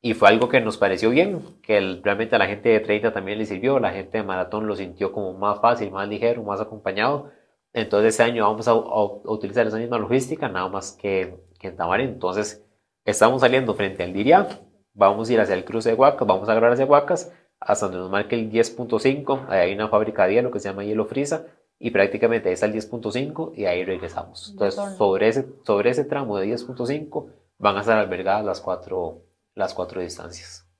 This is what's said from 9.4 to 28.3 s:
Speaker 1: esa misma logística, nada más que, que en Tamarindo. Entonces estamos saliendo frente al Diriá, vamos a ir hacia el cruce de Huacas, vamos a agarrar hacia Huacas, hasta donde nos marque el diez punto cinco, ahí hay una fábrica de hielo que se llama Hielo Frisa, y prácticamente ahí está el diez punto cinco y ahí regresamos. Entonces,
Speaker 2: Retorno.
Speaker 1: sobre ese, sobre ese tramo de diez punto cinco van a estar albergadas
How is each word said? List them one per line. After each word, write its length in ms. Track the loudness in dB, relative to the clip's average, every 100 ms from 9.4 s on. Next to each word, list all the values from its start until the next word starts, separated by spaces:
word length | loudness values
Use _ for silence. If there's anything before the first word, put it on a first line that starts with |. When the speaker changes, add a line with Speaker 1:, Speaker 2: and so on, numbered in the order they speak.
| -4 0 0
Speaker 1:
esa 80 | 0
misma 220 | -4 -4
logística, 500 | 0 0 0 -6 -4
nada 200 | -4 -4
más 220 | -6 -10
que, 460 | -8 -4 -2 -4 -10 _ _
que 80 | -14
en 80 | -6
Tamarindo. 380 | -2 0 -2
Entonces 520 | -4 -4 -2 -4 -8 _ _ _ _
estamos 380 | -4 4 4 6
saliendo 320 | 4 4 0
frente 280 | -2 -4 -4
al 100 | -6
Diriá, 360 | 0 4 4 4 -8 -20 _ _
vamos 380 | 2 2 4 2
a 20 |
ir 60 | 2
hacia 140 | 2
el 100 | 0
cruce 260 | -2 -2 0
de 40 |
Huacas, 320 | 4 4 4 2
vamos 220 | 2 4
a 40 |
agarrar 200 | 4 4
hacia 120 | 4
Huacas, 480 | 4 4 4 -4 -4 -20 _ _
hasta 260 | -2 0 0
donde 140 | -6
nos 100 | -2
marque 240 | -2 0
el 160 | -4 -2
diez 200 | 0 0
punto 280 | 0 -4 2
cinco, 440 | 2 0 -2 -4 0
ahí 200 | 2 2
hay 60 |
una 120 | 0 0
fábrica 400 | 0 0 2 4
de 80 |
hielo 160 | 4 0
que 80 | -4
se 100 | -8
llama 140 | -8
Hielo 220 | -4 -4
Frisa, 420 | -2 -4 -4 -4 -8 _ _ _
y 120 | -2
prácticamente 560 | 2 2 4 2 2 0
ahí 60 |
está 120 | 0 -2
el 60 |
diez 140 | -2 -8
punto 260 | -8 -6
cinco 400 | -6 -6 -8 -10 -4
y 80 | -2
ahí 180 | -2
regresamos. 680 | -4 -6 -6 -10 -12 -18 -20
Entonces, 260 | -4 -2 -2
Speaker 2:
Retorno. 200 | -8 0
Speaker 1:
sobre 300 | 2 4 2
ese, 180 | 2 -4 -10
sobre 260 | 0 2 2
ese 140 | 0
tramo 340 | -2 -4 -4 -4
de 80 | -2
diez 180 | -4
punto 220 | -8 -8 -6
cinco 420 | -6 -6 -10 -10 _ _ _
van 180 | 0 2
a 40 |
estar 180 | 2 2
albergadas 460 | 2 -2 -2